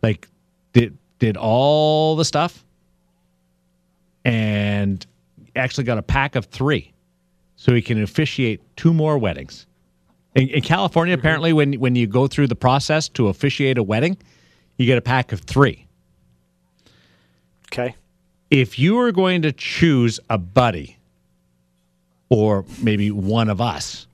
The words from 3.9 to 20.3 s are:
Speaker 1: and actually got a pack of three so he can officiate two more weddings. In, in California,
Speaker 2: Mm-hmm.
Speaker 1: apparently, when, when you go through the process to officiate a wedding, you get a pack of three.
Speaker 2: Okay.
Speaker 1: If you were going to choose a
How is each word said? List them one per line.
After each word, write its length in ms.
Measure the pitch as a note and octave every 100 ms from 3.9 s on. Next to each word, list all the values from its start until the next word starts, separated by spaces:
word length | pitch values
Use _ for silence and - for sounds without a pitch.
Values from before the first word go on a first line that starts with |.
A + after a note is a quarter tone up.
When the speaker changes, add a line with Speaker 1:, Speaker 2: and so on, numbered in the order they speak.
| _ _ _
Speaker 1:
and 800 | - A#2 G#2+ G#2 G#2 G2+ G2+ F#2+ - _ _ _ - -
actually 300 | B2+ - B2
got 120 | A2+
a 40 |
pack 320 | - C#3 C#3 B2+
of 100 | G#2
three 460 | - C3+ C3+ - _ _ _ _ _ _ _
so 180 | -
he 80 | B2
can 200 | - A2+
officiate 580 | G#2 - D#3 - B2 G#2+ _ -
two 180 | E3
more 240 | E3 D#3 D3
weddings. 480 | G#2+ C#2+ C2+ - - _ _ _ _ _ _ C3+
In, 140 | C3
in 120 | D3
California, 540 | - E3+ G3 - E3+ F3
Speaker 2:
Mm-hmm. 60 |
Speaker 1:
apparently, 320 | C#3 D#3 E3
when, 200 | D#3 C#3+ C#3
when 200 | B2+ B2
you 100 | A2+
go 220 | A#2 C3+
through 200 | - C#3+
the 80 | -
process 520 | B2+ C3+ - D#3 D3+
to 180 | - A2
officiate 480 | F#2 C#3+ - C3+ B2
a 60 |
wedding, 340 | G2+ G#2+ D#3 F#3+ - _ _ _ _ _
you 80 | A#2+
get 120 | B2+
a 40 |
pack 300 | A#2 B2+ B2
of 80 | G2
three. 460 | - - C#3 D2+ _ _ _ _ _ _ _ _ _ _ _ _ _ _ _ _ _ _ _
Speaker 2:
Okay. 220 | - B2 - _ _ _ _ _
Speaker 1:
If 260 | C#3+ B2+ -
you 160 | D3 A3+
were 160 | A#3+
going 300 | F#3 F#3 F3+
to 100 | D#3
choose 680 | C3+ - - E3 C#3 A#2+ A2
a 80 | _